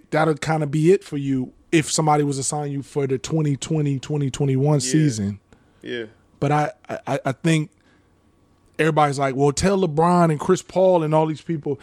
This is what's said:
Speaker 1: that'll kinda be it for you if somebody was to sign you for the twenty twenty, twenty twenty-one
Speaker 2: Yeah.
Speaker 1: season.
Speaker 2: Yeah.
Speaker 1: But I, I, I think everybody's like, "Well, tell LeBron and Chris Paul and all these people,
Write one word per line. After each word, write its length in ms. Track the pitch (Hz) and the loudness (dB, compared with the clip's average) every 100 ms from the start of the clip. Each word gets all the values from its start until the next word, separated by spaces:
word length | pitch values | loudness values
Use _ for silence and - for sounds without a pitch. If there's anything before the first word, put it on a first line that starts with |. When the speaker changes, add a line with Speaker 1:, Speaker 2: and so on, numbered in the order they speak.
| - | -2
Speaker 1:
that'll 240 | 151 156 147 | 0 0 0
kinda 300 | 151 160 147 | -2 -2 -2
be 240 | 156 156 | 0 4
it 100 | 196 | 2
for 140 | - 147 | 0 -8
you 340 | 139 135 127 - _ | -4 -4 -4 -10 _
if 200 | 165 143 | 0 0
somebody 320 | - 156 151 | 0 2 2
was 140 | 143 135 | 2 -2
to 60 | |
sign 280 | 131 151 147 | -4 -6 -6
you 100 | 143 | -8
for 240 | 131 147 139 | -8 -4 -2
the 120 | 131 | -4
twenty 380 | - 160 151 135 | -2 -2 0 -2
twenty, 420 | - 160 147 135 | -2 -2 -2 -2
twenty 320 | - 147 139 | -4 -4 -4
twenty-one 440 | - 139 131 143 151 | -2 -2 0 2 0
Speaker 2:
Yeah. 40 | |
Speaker 1:
season. 600 | 127 151 151 110 101 101 _ _ _ _ | 2 2 2 0 -4 -6 _ _ _ _
Speaker 2:
Yeah. 240 | 120 123 110 - _ _ | -10 -10 -10 -16 _ _
Speaker 1:
But 120 | 139 | -2
I, 180 | 147 147 - - 113 - | -2 -2 -8 -12 -10 -6
I, 140 | 139 139 | -6 -4
I 60 | |
think 360 | 131 165 160 151 _ _ _ _ _ _ _ _ _ _ - | -4 0 0 -2 _ _ _ _ _ _ _ _ _ _ -2
everybody's 400 | 160 156 147 135 | 0 2 2 2
like, 160 | 135 131 | -2 2
"Well, 160 | 143 | 0
tell 260 | 135 185 196 | 2 0 2
LeBron 540 | 180 147 170 175 170 | 0 2 4 4 4
and 80 | 147 | 2
Chris 220 | - 180 | 0 0
Paul 420 | - 180 185 180 | 0 2 4 4
and 100 | 151 | 2
all 120 | 156 160 | 2 0
these 160 | 156 | -2
people, 380 | - 165 147 139 | -6 -6 -4 -8